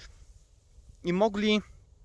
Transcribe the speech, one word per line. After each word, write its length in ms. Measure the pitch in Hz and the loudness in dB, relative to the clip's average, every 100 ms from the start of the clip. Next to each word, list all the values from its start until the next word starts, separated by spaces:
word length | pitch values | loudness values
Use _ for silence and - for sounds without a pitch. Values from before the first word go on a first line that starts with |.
| - - - - _ _ _ - - - | -20 -20 -20 -20 _ _ _ -20 -20 -10
i 80 | 175 | -4
mogli 500 | 180 220 202 214 214 - - - - | 0 0 0 0 0 -2 -14 -20 -20